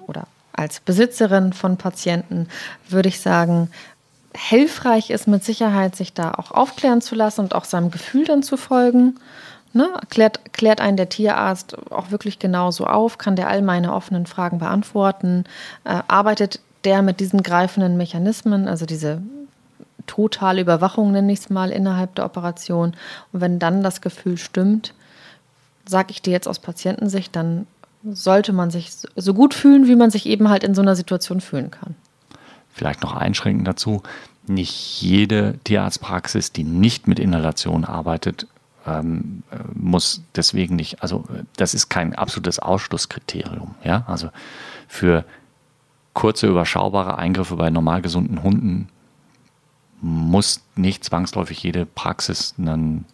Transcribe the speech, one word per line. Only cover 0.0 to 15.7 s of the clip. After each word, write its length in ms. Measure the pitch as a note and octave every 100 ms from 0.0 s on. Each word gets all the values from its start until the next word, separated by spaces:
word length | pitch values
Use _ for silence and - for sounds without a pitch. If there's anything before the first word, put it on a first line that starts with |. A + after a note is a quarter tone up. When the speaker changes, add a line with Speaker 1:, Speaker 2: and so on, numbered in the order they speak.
| -
Speaker 1:
oder 200 | - - _ _
als 280 | - D3+ -
Besitzerin 720 | - F#3 A#3+ - G#3+ F#3+ F#3+
von 240 | F#3 F#3+ F#3
Patienten, 720 | F#3 - F3+ E3+ E3+ F3 E3 - - - -
würde 200 | F#3 F#3
ich 120 | -
sagen, 480 | F#3 F3 E3+ E3+ E3+ - - _ _ _ _
hilfreich 760 | - - A3+ D4+ - C4 A3+ -
ist 160 | G#3+ -
mit 180 | G3+
Sicherheit, 520 | G3+ G#3+ A3 G3+ F#3+ F#3
sich 180 | F3+
da 180 | - E3
auch 200 | - -
aufklären 480 | - C4+ - C#4 A#3+
zu 120 | -
lassen 260 | A3+ G#3+ G#3+
und 120 | F#3+
auch 100 | F#3
seinem 260 | - F3+ F3
Gefühl 340 | E3+ - C4
dann 180 | D#4+ C#4+
zu 140 | C#4 C4+
folgen. 600 | - B3+ B3 B3 B3+ B3+ - - - - _
Ne? 140 | A3+ E4 F4+ -
Klärt, 420 | - G#3+ - -
klärt 280 | - A3 G#3+
einen 160 | G3+ G3
der 120 | F3+
Tierarzt 680 | - G#3+ - G3 F#3 - - -
auch 200 | - F3+
wirklich 280 | G3+ G#3 -
genauso 480 | F#3+ F3+ F3+ F3 -
auf? 320 | G#3 A3+ -
Kann 180 | G#3 F#3
der 120 | -
all 140 | G3+
meine 300 | G3 F3 F3
offenen 320 | F#3+ - F3+ F3
Fragen 320 | - F3 E3+
beantworten? 840 | E3 G3+ - G#3 G3 - F3+ F3+ F3+ - -